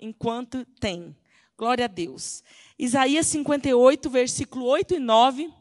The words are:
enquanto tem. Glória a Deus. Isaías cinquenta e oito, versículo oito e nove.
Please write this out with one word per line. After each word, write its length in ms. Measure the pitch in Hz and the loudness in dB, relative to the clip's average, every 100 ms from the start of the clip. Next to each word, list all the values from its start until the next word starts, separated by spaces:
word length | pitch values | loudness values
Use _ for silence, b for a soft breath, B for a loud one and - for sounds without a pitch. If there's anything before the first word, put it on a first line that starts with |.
enquanto 640 | 220 220 233 233 247 262 - - | -16 -6 -6 -4 -8 -10 -10 -8
tem. 380 | 214 175 165 147 _ b b - | -6 -6 -12 -20 _ b b -6
Glória 280 | 226 247 240 | -2 0 -2
a 20 | |
Deus. 560 | 180 165 139 - - b b b b | -4 -8 -8 -14 -14 b b b b
Isaías 480 | 247 262 262 302 - | -2 2 2 2 0
cinquenta 420 | 302 285 285 277 | -2 -2 -2 2
e 60 | |
oito, 340 | 240 254 294 294 | 6 6 4 0
versículo 560 | 247 247 - - 254 247 | -2 -2 -4 -8 -6 -2
oito 280 | 302 381 | 0 0
e 60 | 349 | -2
nove. 520 | 240 220 254 254 320 - | 2 4 4 0 -10 -14